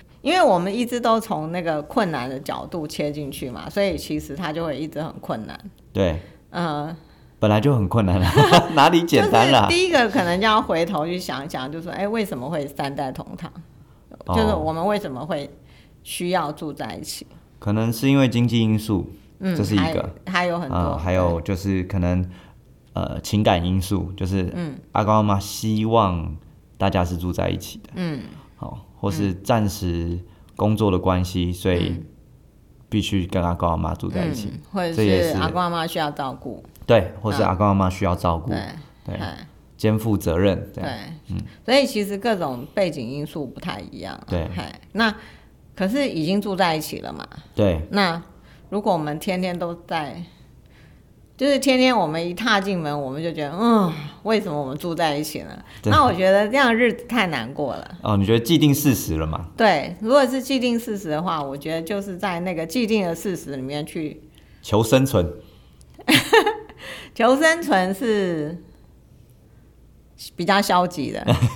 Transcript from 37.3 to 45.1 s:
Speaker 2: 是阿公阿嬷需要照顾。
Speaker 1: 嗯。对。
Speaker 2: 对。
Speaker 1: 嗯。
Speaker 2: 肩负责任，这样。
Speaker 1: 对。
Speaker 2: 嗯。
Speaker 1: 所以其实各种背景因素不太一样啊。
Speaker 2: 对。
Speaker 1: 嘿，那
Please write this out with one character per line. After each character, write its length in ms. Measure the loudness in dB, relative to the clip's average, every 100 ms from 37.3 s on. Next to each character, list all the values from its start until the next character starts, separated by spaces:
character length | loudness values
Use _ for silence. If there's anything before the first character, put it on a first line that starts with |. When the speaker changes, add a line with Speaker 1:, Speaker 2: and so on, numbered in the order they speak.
Speaker 2:
是 100 | 0
阿 140 | 2 2
公 100 | 4
阿 80 |
嬷 160 | 4 2
需 140 | 0
要 100 | -2
照 240 | 0 0 0
顾。 140 | -2
Speaker 1:
嗯。 160 | -6 -6 -12 -18 -18 -12
对。 100 | -8
Speaker 2:
对。 60 |
Speaker 1:
嗯。 160 | -8 -10 -16 -20 -20 -2
Speaker 2:
肩 200 | 0 2
负 200 | 2 0
责 200 | 0 2
任， 320 | 2 0 -4
这 80 | -8
样。 80 | -8
Speaker 1:
对。 460 | -8 -12 -16 -10 -8
Speaker 2:
嗯。 60 | -8 -10
Speaker 1:
所 100 | 0
以 120 | 2 2
其 180 | 0
实 140 | -4 -2
各 180 | -2 -2
种 320 | -2 -6 -6
背 180 | -2 -2
景 160 | -2 -8
因 180 | -8 -8
素 200 | -8 -10
不 160 | -10
太 180 | -10 -10 -12
一 80 | -14
样 140 | -12 -12
啊。 120 | -6
Speaker 2:
对。 220 | -4 -4
Speaker 1:
嘿， 100 | -6 -10 -14 -10
那 240 | -2 -2